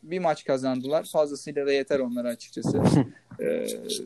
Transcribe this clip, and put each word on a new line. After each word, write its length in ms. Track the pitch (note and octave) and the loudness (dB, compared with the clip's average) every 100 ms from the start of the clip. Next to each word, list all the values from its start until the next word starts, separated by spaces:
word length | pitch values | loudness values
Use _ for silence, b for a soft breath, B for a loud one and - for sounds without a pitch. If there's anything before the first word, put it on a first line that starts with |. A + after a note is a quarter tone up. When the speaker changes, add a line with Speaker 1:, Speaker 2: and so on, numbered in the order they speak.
Speaker 1:
bir 160 | D3+ F3+ | -8 -2
maç 260 | E3+ D3+ - | 0 0 0
kazandılar. 640 | C3+ C3 B2+ C3 D#3 - | 0 0 -2 0 -2 0
Fazlasıyla 520 | E3 D3 C#3 - D3 C#3 | 0 0 -2 -6 -2 2
da 60 | |
yeter 280 | C#3 C3+ C#3 | 2 2 0
onlara 280 | B2+ A#2+ A#2+ | 0 -2 -4
açıkçası. 540 | A#2+ - - - - - | -6 -10 -6 0 4 6
Speaker 2:
<laughs> 520 | D3+ B2+ - - - | 6 4 -2 -16 -6
Speaker 1:
E, 240 | D2 D#2+ A1 A1 - - | -2 -2 -2 -6 -6 -8